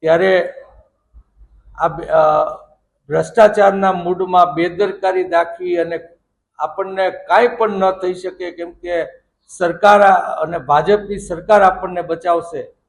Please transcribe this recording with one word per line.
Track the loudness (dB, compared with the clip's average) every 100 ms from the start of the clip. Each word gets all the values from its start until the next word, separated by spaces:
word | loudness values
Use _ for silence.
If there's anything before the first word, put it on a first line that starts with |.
ત્યારે | 2 2 4 2 0 -8 -20 _ _ _ _ -20 _ _ -20 _ _
આ | -6 -6
બ-, | -4
અ, | -2 2 4 2 -2 -6 -18 _ _ _ _
ભ્રષ્ટાચારના | -4 -2 4 4 6 2 4 0
મૂડમાં | 0 -4 -4 0 2 2
બેદરકારી | 2 -4 -2 -4 -2 -2 -2
દાખવી | 0 0 -2 -6 -6 -2
અને | -2 -6 -12 _ _ _ _ _
આપણને | -10 -6 -8 -2 -4
કાંઈ | -4 0 2 2
પણ | 0 -4
ન | 0 -2
થઈ | -2 -6
શકે, | -6 -10 -10 -12
કેમ | -10 -14
કે | -14 -6 -6 -6 -10 _ _ _
સરકાર | -4 -4 2 4 6
આ-, | 6 4 0 -6
અને | -6 -8
ભાજપની | 0 0 2 0 -2 -12
સરકાર | -10 -12 2 4
આપણને | 4 2 -8 -8
બચાવશે. | -6 -6 -2 -2 -2 -12 -14 _